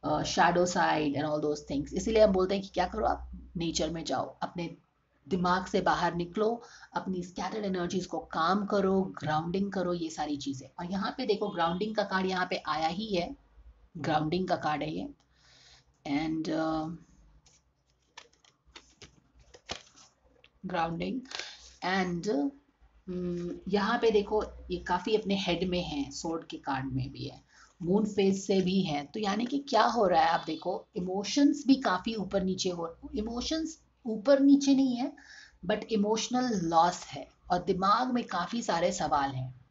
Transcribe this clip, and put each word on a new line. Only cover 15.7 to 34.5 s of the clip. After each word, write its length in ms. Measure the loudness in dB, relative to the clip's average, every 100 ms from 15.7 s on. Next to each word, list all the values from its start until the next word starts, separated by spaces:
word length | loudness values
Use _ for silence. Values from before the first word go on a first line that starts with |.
| -20 _ _ -4
And, 420 | -2 0 -2 -2
uh, 460 | 0 0 -2 -4 -8 -16 -20 -20 -20 _ _ _ _ _ _ _ -20 -20 _ _ _ _ -20 _ _ -20 _ _ _ -20 -20 _ -14 -14 -20 -20 _ _ _ _ _ -6
grounding 540 | -2 -2 -2 -4 -6 -8 -10 -12 -14 -20 -8 -2
and, 440 | 0 0 -2 0 0 0 -4 _ _ _ _ -8
um, 460 | -4 -4 -4 -4 -8 -2
यहाँ 320 | 0 2 2
पे 120 | 4
देखो, 320 | 4 2 0 -2 -8 -8
ये 80 | -8
काफ़ी 360 | -2 -2 2 0
अपने 200 | 0 -2
head 340 | 0 0 0
में 140 | -2
है, 280 | -2 -4 -6
sword 320 | -6 -6 -6
के 140 | -6 -12
card 280 | -4 -4 -2
में 260 | -4 -4
भी 140 | -8 -12
है। 280 | -12 _ -20 -20 _
मून 240 | 0 2 2
phase 380 | 4 4 4 2
से 140 | 2
भी 200 | 4 2
हैं। 260 | 0 -2 -4
तो 120 | -4
यानी 260 | -2 -2 -2
कि 140 | -4
क्या 240 | 0 4
हो 240 | 4 4 4
रहा 140 | 4
है, 80 | 4
आप 140 | 2 -2
देखो, 420 | -6 -4 -6 -8 -8
emotions 680 | -4 -4 -2 4 4 4 4
भी 80 | 4
काफी 400 | 4 0 -2 -6
ऊपर 280 | -2 0
नीचे 260 | 0 -2 -2
हो, 280 | -2 -6 -10 -10 -6
emotions 680 | -6 -6 -4 -4 -4 -10 _ _ -6
ऊपर 340 | -4 4 6
नीचे 360 | 10